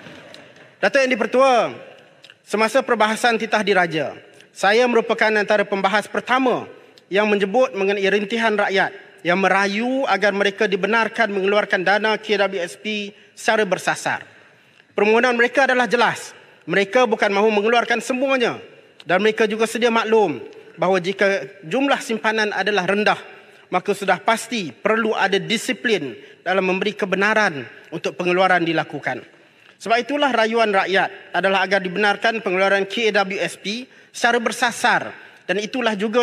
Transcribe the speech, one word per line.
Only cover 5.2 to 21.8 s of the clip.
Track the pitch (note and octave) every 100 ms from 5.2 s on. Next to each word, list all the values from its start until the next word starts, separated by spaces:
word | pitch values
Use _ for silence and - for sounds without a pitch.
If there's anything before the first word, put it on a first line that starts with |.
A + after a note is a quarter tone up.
| A3
antara | G#3+ G3+ G#3+ G3+
pembahas | G3 F#3+ G#3 -
pertama | G#3 - B3+ C4 E3 G2+ - - - -
yang | F#3 G#3+
menyebut | G3+ G3 A3 B3+
mengenai | G3 G3 G3+ F#3+
rintihan | G#3 G3+ A3+ A3+ G#3
rakyat | G3+ F#3+ D#3 - - - D#3+
yang | F3+
merayu | F#3+ F#3+ G3+ G3+ B3 C4 C4+
agar | G3 G3+ G3
mereka | G3+ G3 G#3+
dibenarkan | F#3+ G3 A3+ A3 A3 A3
mengeluarkan | G3+ F#3+ G#3 G3+ G3+
dana | F#3 G#3 A3
K | G#3 - G3+
W | G3 F#3+
S | E3+ -
P | G#3+ G#3+ G3+ - -
secara | - - A3 G3+
bersasar. | F3+ - D3+ D3 A#2 - - - _ _ _ _
Permohonan | - G3+ A3+ B3
mereka | A#3+ A#3+ C#4 C4
adalah | B3 A#3+
jelas. | A#3+ G#3 - - - - -
Mereka | - F3+ G3 B3+ B3
bukan | G#3+ G#3+
mahu | G3 A3 G#3
mengeluarkan | G#3+ A#3+ A3 A#3 A3+
semuanya. | B3+ C4+ C4 A3 B2 - - - -
Dan | - F3+
mereka | G#3+ G#3+ A3
juga | G#3+ A3
sedia | A#3+ A#3
maklum | A3+ A3 A3 F#3+ B2 - - - -
bahawa | F3 F#3+
jika | F3 G3 G3 G3 C3 - D#3
jumlah | A3